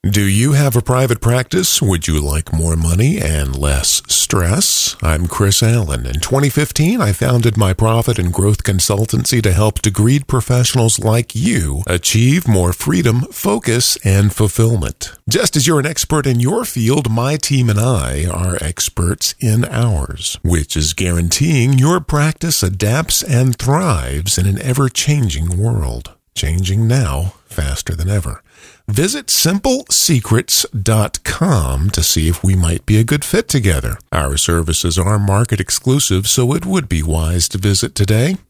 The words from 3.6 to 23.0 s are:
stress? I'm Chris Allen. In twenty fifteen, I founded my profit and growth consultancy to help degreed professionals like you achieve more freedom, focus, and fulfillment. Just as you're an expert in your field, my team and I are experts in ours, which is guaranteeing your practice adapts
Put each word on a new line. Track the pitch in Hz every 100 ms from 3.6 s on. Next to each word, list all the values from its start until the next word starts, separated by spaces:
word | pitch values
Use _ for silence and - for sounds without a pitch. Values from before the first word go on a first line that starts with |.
| 71 69 - - -
stress? | - - 98 87 120 - - - -
I'm | 82 80 85
Chris | - 98 98
Allen. | 113 117 90 65 62
In | 69
twenty | - 131 143
fifteen, | 147 147 - 156 240
I | 113
founded | 98 131 120 117 107
my | 98
profit | 92 110 113 117 113
and | 87
growth | 87 98 104 -
consultancy | 95 - 101 110 120 123 123
to | 107
help | 87 107 -
degreed | 107 98 107 143 135
professionals | 127 - 123 123 127 113 -
like | 107 113 117
you | 110 175 214 78 69 -
achieve | 87 - 107 120 160 170
more | 101 87
freedom, | 87 - 175 139 117 135
focus, | - 196 214 - 113 123 -
and | 104 98 101 -
fulfillment. | 104 - 113 117 - - - - -
Just | - - 151
as | 135
you're | 180
an | 143
expert | 165 - 156 139
in | 120
your | 120 226 247
field, | 123 110 143 120
my | 113 127 151
team | - 139 120
and | 107
I | 117 117 64 67 87
are | 87 90 90
experts | 76 - - - 87 - - -
in | 117 107
ours, | - 117 117 90 65 69 - -
which | 87 87 73 -
is | 76
guaranteeing | - 92 85 85 - 151 147 120 135
your | 139 175
practice | - 147 151 - 170 -
adapts | - 95 104 127